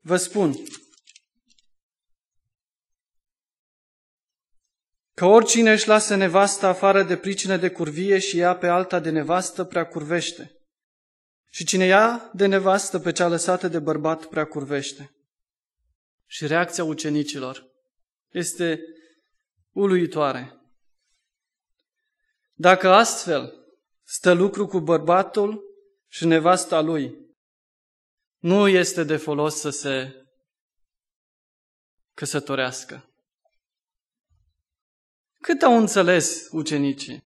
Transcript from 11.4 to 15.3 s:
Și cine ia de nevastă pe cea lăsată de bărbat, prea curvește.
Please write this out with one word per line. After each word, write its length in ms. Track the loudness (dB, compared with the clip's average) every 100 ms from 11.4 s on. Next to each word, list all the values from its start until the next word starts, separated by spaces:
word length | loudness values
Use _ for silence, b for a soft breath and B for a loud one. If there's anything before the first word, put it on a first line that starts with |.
| _
Și 160 | -10 -4
cine 200 | 0 4
ia 440 | 4 4 0 -12
de 120 | 0 2
nevastă 540 | 2 2 0 -2 -4
pe 120 | -4
cea 160 | 0 0
lăsată 400 | 0 0 -2 -2
de 120 | -4
bărbat, 460 | -2 -2 -2 -4 -6
prea 200 | -6 -6
curvește. 640 | -8 -6 -6 -8 -14 -20 _ _